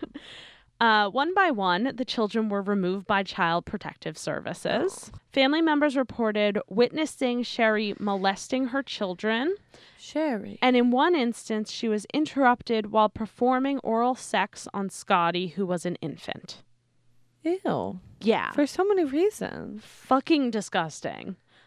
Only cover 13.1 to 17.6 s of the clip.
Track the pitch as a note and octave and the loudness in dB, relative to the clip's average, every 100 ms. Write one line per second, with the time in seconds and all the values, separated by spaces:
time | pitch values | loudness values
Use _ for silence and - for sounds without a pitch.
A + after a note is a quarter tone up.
13.1 | - G#3+ - B3 B3+ C#4 C#4 - A3+ B3 | 0 -8 0 2 2 0 -2 -2 0 0
14.1 | B3 - G3+ G#3 - - G3+ G3 - - | -2 -2 0 -2 -4 -10 -6 -6 -6 2
15.1 | F#3 E3+ F3 F3+ F#3 F3+ F3+ F3 E3+ D3+ | 2 4 0 -4 -4 -2 -2 -2 -4 -6
16.1 | - - - - - _ _ _ _ _ | -8 -10 -10 -12 -18 _ _ _ _ _
17.1 | _ _ _ D#4+ F#4+ | _ _ _ -4 -2